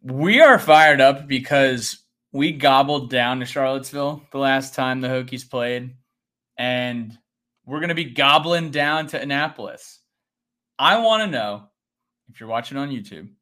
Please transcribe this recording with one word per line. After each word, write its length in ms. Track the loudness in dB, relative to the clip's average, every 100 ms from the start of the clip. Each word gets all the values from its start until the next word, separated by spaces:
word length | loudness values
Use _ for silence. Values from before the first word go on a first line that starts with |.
we 360 | -10 -4 0 6
are 160 | 8 6
fired 440 | 6 8 8 8
up 260 | 6 4 -4
because 720 | -6 0 2 2 0 -6 -12 _ _ _
we 220 | -4 -4
gobbled 580 | 0 2 4 2 -2 -2
down 300 | -2 -2 -4
to 40 |
Charlottesville 760 | -6 -4 -2 -4 -8 -8 -6 -8 _
the 80 | -4
last 380 | 0 0 -4 -6
time 240 | -4 -4
the 80 | -4
Hokies 420 | -6 -6 -14 -10
played, 460 | -6 -6 -6 -10 -18 _ _ _ _ _ -8
and 600 | -4 -4 -4 -8 -12 -16 _ _ _ _ -12
we're 140 | -8
gonna 120 | -6
be 120 | -6
gobbling 680 | -6 0 4 4 2 -2 -2
down 380 | -4 -2 -4 -6
to 120 | -10
Annapolis. 760 | -6 -4 -6 -8 -16 -16 -20 _ _ _ _ _ _ _ _ -2
I 200 | 2 2
wanna 280 | 2 0 0
know, 440 | -4 -6 -8 _ _ _ _ _ _ _
if 80 | -20
you're 100 | -8
watching 300 | -8 -6 -10
on 120 | -8
YouTube 400 | -10 -12 -18 -20 _